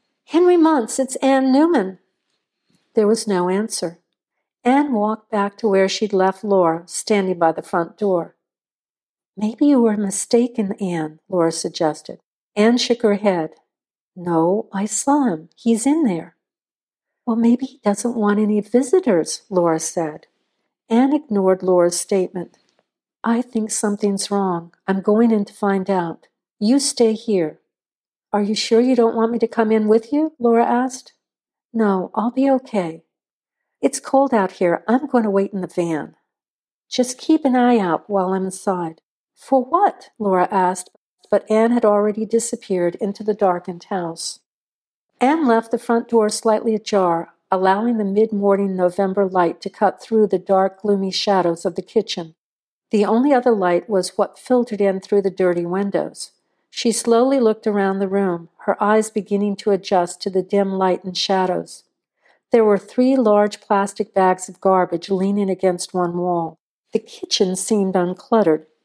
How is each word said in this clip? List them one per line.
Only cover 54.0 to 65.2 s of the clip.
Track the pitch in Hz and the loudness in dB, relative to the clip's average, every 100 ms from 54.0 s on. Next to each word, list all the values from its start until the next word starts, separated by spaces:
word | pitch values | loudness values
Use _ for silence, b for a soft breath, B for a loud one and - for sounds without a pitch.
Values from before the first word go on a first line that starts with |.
| 180 - | -2 -4
what | 196 - | -4 -6
filtered | - 247 240 202 | -2 0 0 -2
in | 202 190 | -2 -2
through | - 202 | -2 -2
the | 190 | 0
dirty | 190 185 175 170 | 0 0 0 -4
windows. | 185 202 175 - - - _ _ _ _ | -4 -2 -4 -6 -10 -18 _ _ _ _
She | - 240 | -4 -2
slowly | 214 233 226 262 277 | -2 0 2 2 2
looked | 220 220 220 | 2 0 -2
around | 208 196 190 | 0 0 -2
the | 196 | -2
room, | 196 196 170 170 _ | -2 -2 -4 -10 _
her | - - | -6 -2
eyes | 208 220 214 | 2 2 0
beginning | 214 - 202 208 196 | -6 -4 -2 -2 -2
to | 214 | -2
adjust | 190 - 185 175 - | -2 0 0 -2 -6
to | 202 | -6
the | 185 | -4
dim | 180 202 196 190 | -2 -2 -2 0
light | 185 175 | -2 -2
and | 185 180 | -6 -6
shadows. | - 190 185 170 170 - _ _ _ _ _ _ _ | -2 0 0 -4 -8 -16 _ _ _ _ _ _ _
There | 233 | 2
were | 220 196 | 4 2
three | - - 254 262 | -2 0 2 2
large | 214 208 208 - | 4 4 2 -2
plastic | - 196 202 - 202 | -2 -2 -2 -6 -4
bags | 196 185 185 - | 0 2 0 -6
of | - | -4
garbage | 196 185 175 170 - | 2 2 2 -4 -4
leaning | 190 | -2